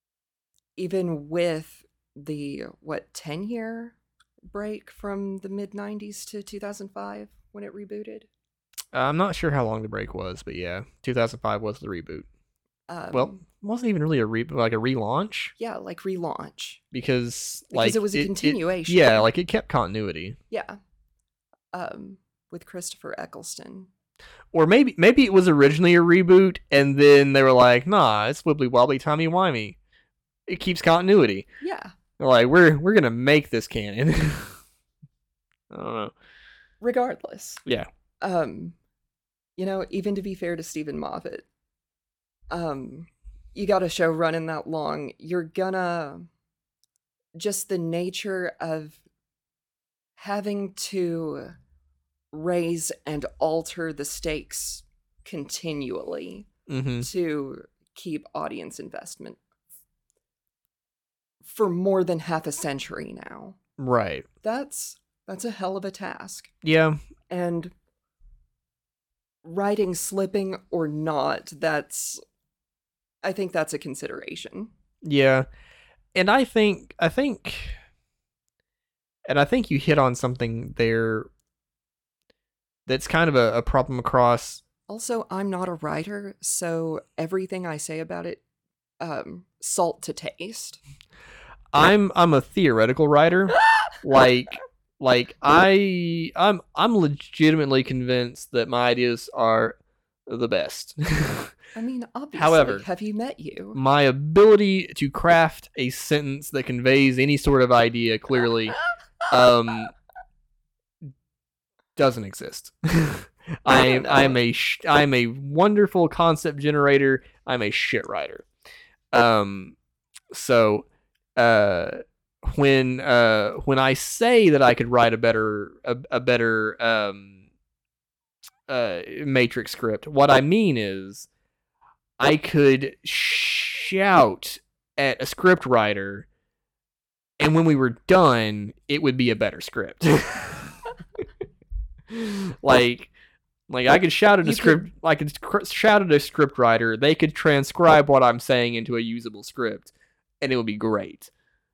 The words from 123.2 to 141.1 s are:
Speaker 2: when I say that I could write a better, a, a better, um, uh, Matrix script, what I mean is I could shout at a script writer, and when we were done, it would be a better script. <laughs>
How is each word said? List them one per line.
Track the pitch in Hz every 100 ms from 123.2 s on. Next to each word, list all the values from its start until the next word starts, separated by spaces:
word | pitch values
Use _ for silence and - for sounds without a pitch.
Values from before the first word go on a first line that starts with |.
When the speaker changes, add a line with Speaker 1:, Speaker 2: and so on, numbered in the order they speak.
| 113 107 104 -
Speaker 2:
when | - 131
I | 131
say | 135 - - 233 240 196
that | 143
I | 127
could | 120 120
write | 123 117
a | 113
better, | 117 110 110 104 101 -
a, | - 123 -
a | 123
better, | 127 120 117 110 107 -
um, | 117 110 104 101 98 98 92 _ _ _ _ _ _ _ _ _ - _ -
uh, | 127 113 87 - -
Matrix | 147 131 120 131 107
script, | - 117 107 -
what | 139 143
I | 131
mean | 143 208 208 123
is | 101 95 95 101 - _ _ _ _ _ _ _ _ -
I | 139 156
could | - 156 139 135 135 -
shout | - - - - - - - - - 190 196 175 117 92 - - _ _ _ -
at | 139 -
a | 127
script | - 185 180 131
writer, | 120 104 101 98 98 - _ _ _ _ _ _ _ _ _ _ -
and | 151
when | 160
we | 165 143
were | 127 120 -
done, | 185 156 120 107 104 104 - -
it | 143
would | 151 127
be | 120
a | 110
better | 104 87
script. | - - 92 - 165
<laughs> | 151 - - - - - - - - -